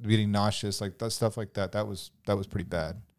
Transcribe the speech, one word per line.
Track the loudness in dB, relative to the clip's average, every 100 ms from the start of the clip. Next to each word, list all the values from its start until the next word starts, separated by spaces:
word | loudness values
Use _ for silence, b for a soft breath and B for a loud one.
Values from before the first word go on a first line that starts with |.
| 2
getting | 4 6
nauseous, | 4 2 2 -2 -2
like, | -4 -4
that | -4
stuff | 0 0 0
like | -6
that. | -4 -2
That | -2 -4
was, | -6 -12 _ -2
that | 0
was | 0
pretty | -4 -2
bad. | -2 -2 -6 -14